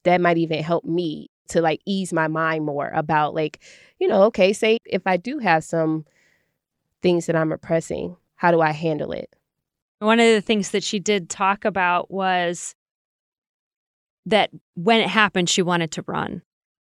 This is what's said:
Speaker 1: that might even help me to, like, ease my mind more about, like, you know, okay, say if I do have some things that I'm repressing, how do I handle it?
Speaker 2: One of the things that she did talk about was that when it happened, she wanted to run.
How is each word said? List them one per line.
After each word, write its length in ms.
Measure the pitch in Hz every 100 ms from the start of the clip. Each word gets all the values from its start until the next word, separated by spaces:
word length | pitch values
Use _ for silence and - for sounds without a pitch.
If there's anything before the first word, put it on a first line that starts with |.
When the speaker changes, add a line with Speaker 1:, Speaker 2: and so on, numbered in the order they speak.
Speaker 1:
that 160 | 175 180
might 180 | 175 170
even 240 | 160 156
help 220 | 151 170
me 460 | - 165 175 151 - _ _
to, 140 | 175
like, 200 | 165 156 -
ease 260 | 196 185
my 160 | 165 156
mind 380 | 156 160 160 151
more 240 | 143 139
about, 440 | 160 151 156 151
like, 260 | - 156 - - - _ _
you 80 | 370
know, 160 | 214
okay, 280 | 202 - 190
say 240 | 208 220 226 -
if 220 | 190 190
I 100 | 185
do 220 | 226 294
have 240 | 220 165
some 420 | - 170 160 160 151 _ _ _ _ _ _ _ _ _
things 240 | 180 175 165
that 100 | 160
I'm 160 | 160
repressing, 640 | 160 - 165 - 151 175 180 _ _
how 160 | 175
do 80 | 170
I 120 | 160
handle 420 | 151 165 156 147
it? 200 | - - _ _ _ _ _ _ _
Speaker 2:
One 200 | 214 226
of 80 | 233
the 140 | 220
things 300 | - 214 190
that 120 | 202
she 160 | - 214
did 300 | 175 208 165
talk 360 | - 190 196 220
about 460 | 190 180 175 -
was 640 | 190 190 180 175 175 - - _ _ _ _ _ _ _ _ _ _ _ _ _ _ -
that 240 | 208 - - _ -
when 240 | 170 226
it 80 | 196
happened, 420 | 202 208 190 175
she 120 | -
wanted 300 | 175 175 160
to 100 | - -
run. 360 | 165 - 185 - _ _ _